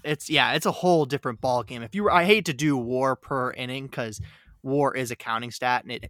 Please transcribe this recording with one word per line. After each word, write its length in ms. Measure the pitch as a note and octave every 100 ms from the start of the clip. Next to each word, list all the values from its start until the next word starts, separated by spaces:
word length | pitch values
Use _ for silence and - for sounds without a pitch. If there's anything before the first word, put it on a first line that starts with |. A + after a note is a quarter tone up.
it's, 260 | - D3+ -
yeah, 220 | D3 A#2+
it's 140 | D3 F#3+
a 60 |
whole 320 | E3 F3 E3+
different 360 | C3+ C#3 C3 A#2
ball 220 | C3 B2
game. 180 | G#2+ B2
If 120 | A#2
you 100 | G3
were, 80 | G3+
I 120 | F3
hate 200 | F3 G#3+ F3
to 80 |
do 220 | C3 D3+ C#3
war 400 | A#2 B2+ C3+ B2+
per 340 | - C#3 B2+
inning 380 | - B2 C3 C3+
'cause 320 | - A#2 G#2 - - _ -
war 340 | C3 C#3 C#3 B2+
is 140 | B2
a 60 | B2
counting 340 | - A2+ A#2+
stat, 320 | - B2 B2
and 100 | -
it 160 | A#2 A#2